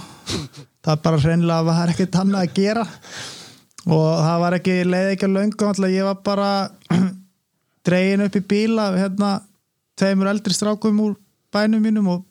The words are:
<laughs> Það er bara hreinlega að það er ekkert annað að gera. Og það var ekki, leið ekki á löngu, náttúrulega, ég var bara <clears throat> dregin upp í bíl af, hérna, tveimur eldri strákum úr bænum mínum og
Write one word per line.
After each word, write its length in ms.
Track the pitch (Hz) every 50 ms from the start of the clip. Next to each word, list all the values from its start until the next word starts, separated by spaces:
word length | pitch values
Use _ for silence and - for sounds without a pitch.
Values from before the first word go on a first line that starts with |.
| - - - - - - - 175
<laughs> 440 | 147 - - - 139 - _ _
Það 100 | - 165
er 100 | 156 151
bara 160 | - 165 160 151
hreinlega 400 | 135 165 165 170 170 170 165 165
að 100 | 165 165
það 140 | 165 170
er 100 | 175 175
ekkert 240 | 170 - 185 180 -
annað 260 | 180 190 196 202 196
að 100 | 180 156 -
gera. 280 | 190 196 208 214 233 220 170 - - - - - - - - - - - - - - _ _ _ - -
Og 240 | 175 160 156 160 160 160
það 260 | 165 156 160 170 170
var 160 | 175 175 180
ekki, 180 | 175 175 185 185 180
leið 260 | 180 180 180 185 190 196
ekki 160 | 196 185 202
á 80 | 196 190
löngu, 220 | 190 202 214 208 -
náttúrulega, 380 | 214 208 196 196 190 185 185
ég 100 | 190 190
var 140 | 196 196 190
bara 280 | - 202 202 196 202 202 196 196 190 - - - - -
<clears throat> 960 | 165 180 190 185 - - - _ _ _ _ _ _ _ _ _ _ _ -
dregin 360 | 170 175 185 185 190 196 196
upp 160 | 208 196 - 202
í 40 |
bíl 360 | 185 - 202 208 220 226 226 220
af, 160 | 208 202 185
hérna, 360 | 185 196 196 190 202 202 202 196 196 - _ _ _ _ _ _ _ _ _ _ -
tveimur 320 | 190 196 196 190 190 196
eldri 240 | 202 208 208 196 180
strákum 460 | - 208 208 214 208 - 220 208 208
úr 160 | 214 208 196 - _ _ _ _ _ _
bænum 300 | - 202 214 214 220 220
mínum 260 | 214 226 214 220 202 185
og 140 | 175 175 185 _